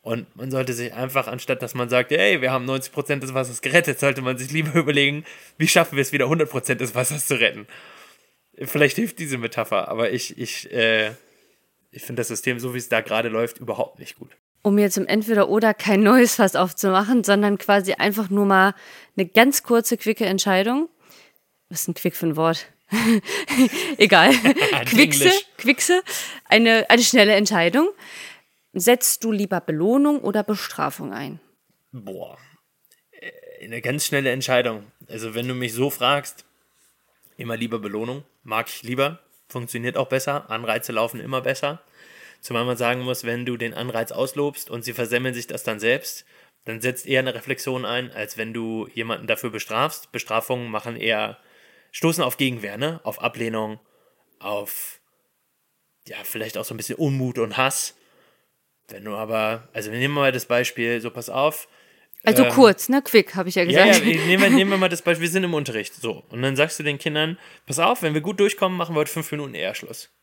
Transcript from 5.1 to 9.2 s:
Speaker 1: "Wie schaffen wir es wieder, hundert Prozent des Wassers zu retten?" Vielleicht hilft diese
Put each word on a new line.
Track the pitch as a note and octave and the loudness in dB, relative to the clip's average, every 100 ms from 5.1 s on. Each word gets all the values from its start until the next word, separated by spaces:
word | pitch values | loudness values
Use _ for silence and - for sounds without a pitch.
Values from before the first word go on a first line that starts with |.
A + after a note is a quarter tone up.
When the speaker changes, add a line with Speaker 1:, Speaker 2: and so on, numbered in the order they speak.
| D3 - - - _ | 0 -10 -20 -20 _
Speaker 1:
"Wie | D#3 | 2
schaffen | F3+ E3 C#3 | 4 2 0
wir | |
es | C3+ | -2
wieder, | C#3+ B2+ | 0 2
hundert | E3 D3+ | 2 0
Prozent | C3 - B2 | -2 -4 -2
des | C3 | -2
Wassers | A#2+ B2+ D3+ - | -2 -2 -4 -2
zu | C3 | 0
retten?" | A2 G#2 G#2 - - - - _ _ _ _ - | 0 0 -16 -20 -20 -20 -20 _ _ _ _ -14
Vielleicht | C3+ D3 C#3+ - | -4 2 2 2
hilft | A3+ | -4
diese | - | -6